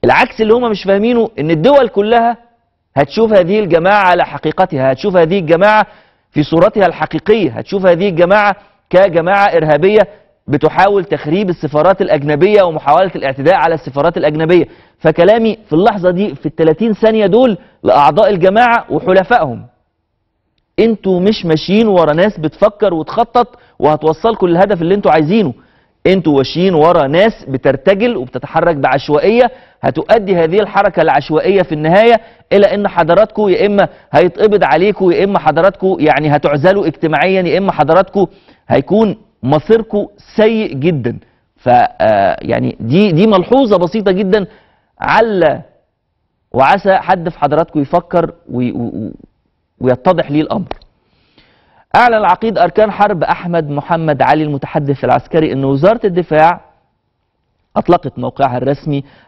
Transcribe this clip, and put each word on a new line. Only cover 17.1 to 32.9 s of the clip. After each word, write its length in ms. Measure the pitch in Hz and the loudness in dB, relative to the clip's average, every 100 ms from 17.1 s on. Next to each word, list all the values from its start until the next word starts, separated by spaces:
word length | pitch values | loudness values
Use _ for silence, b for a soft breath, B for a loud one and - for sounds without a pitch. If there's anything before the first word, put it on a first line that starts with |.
| 220 202 | 2 2
دول، 320 | 208 254 190 b b | 2 2 0 b b
لأعضاء 480 | - - 143 151 208 | 0 2 2 2 0
الجماعة 540 | 202 180 202 240 233 - | 2 0 2 2 0 -2
وحلفائهم، 760 | 156 - 185 185 240 156 113 110 _ _ _ _ _ _ _ _ _ _ - | -6 0 0 2 0 0 -8 -16 _ _ _ _ _ _ _ _ _ _ -2
انتوا 420 | 220 214 190 180 | 0 0 -2 0
مش 260 | 190 220 175 | 0 -2 -2
ماشيين 420 | 156 - 202 220 | -4 0 0 2
ورا 240 | 185 156 | 2 2
ناس 280 | 151 202 202 | 2 0 -2
بتفكر 540 | 156 - 202 - 202 | -8 -2 -2 0 -4
وتخطط 640 | 170 156 - 233 247 247 _ b b | -4 -6 -4 -2 -2 -2 _ b b
وهتوصلكوا 680 | 139 151 156 156 226 226 185 | 0 0 -2 -2 -2 -2 0
للهدف 340 | 170 196 196 | 2 0 0
اللي 120 | 165 | -2
انتوا 180 | 202 196 | 0 2
عايزينه، 420 | 160 151 214 180 - b b b b - | 2 2 0 0 -6 b b b b 0
انتوا 300 | 190 160 143 | 0 2 0
ماشيين 380 | 127 160 185 | 0 -2 0
ورا 320 | 170 156 175 139 | 2 2 2 0
ناس 380 | 160 220 - - | 2 2 0 -10
بترتجل 680 | 135 143 131 - 196 240 214 | -4 -2 0 0 0 0 -4
وبتتحرك 600 | 123 123 143 165 165 151 | -8 -12 -6 -2 -2 0
بعشوائية، 760 | 135 139 - 147 165 233 247 B B B | -2 -2 0 0 2 2 0 B B B
هتؤدي 540 | 135 131 - 220 196 180 | -6 -4 0 0 2 0
هذه 240 | 160 190 | 2 0
الحركة 420 | 208 208 202 180 | 0 0 -2 0
العشوائية 600 | 160 143 139 156 175 196 | 0 0 0 -2 0 0
في 100 | 180 | -2
النهاية 480 | 156 156 185 233 226 B B _ | -2 0 2 4 2 B B _
إلى 220 | 196 196 | 2 2
إن 140 | 202 | 0
حضراتكوا 600 | 202 | -4